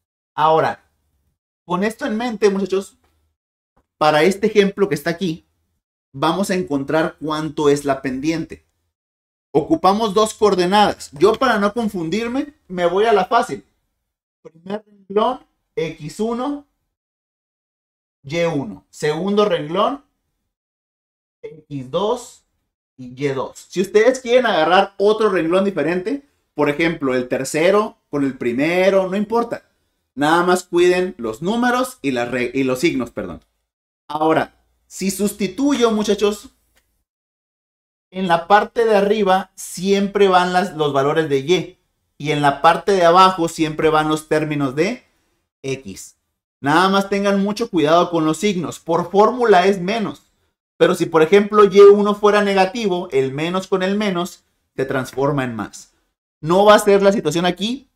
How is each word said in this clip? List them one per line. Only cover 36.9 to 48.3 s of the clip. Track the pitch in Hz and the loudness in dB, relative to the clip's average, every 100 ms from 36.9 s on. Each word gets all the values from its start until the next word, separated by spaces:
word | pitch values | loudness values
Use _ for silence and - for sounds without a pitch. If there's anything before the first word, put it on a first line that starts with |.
| _ _ _ _ _ _ _ _ _ _ _ _ | _ _ _ _ _ _ _ _ _ _ _ _
en | 185 190 | -6 -2
la | 170 - | -2 2
parte | 208 220 - | 2 2 0
de | 226 208 | 2 2
arriba | 196 220 190 190 196 - | 2 2 2 0 -2 -12
siempre | - - 185 196 202 202 196 | -16 -6 0 0 0 2 4
van | 180 180 | 4 2
las, | 180 180 151 | 0 -2 -2
los | 147 | -2
valores | 135 139 160 156 | 0 0 0 0
de | 139 | -2
Y. | 135 180 - - _ _ _ _ | 0 -2 -2 -14 _ _ _ _
Y | 143 | -6
en | 147 | 0
la | 143 139 | 0 2
parte | 165 170 - | 2 2 0
de | 196 | 2
abajo | 170 175 190 185 165 | 4 6 4 4 -4
siempre | - 156 156 156 | -2 -4 0 0
van | 151 156 | 2 0
los | 156 - | -2 -2
términos | 151 151 147 139 | -2 -2 -2 -4
de | 131 185 247 _ _ _ _ _ _ | -2 -4 -4 _ _ _ _ _ _
X. | 135 196 - 95 - _ _ _ _ _ | -10 -10 -10 -18 -20 _ _ _ _ _
Nada | 135 160 190 | 0 2 2
más | 196 196 | 0 0
tengan | 196 202 196 | -2 0 0
mucho | 196 208 226 | -2 -4 -4
cuidado | 175 147 165 170 | -2 2 2 2
con | 170 | 0
los | 156 | -2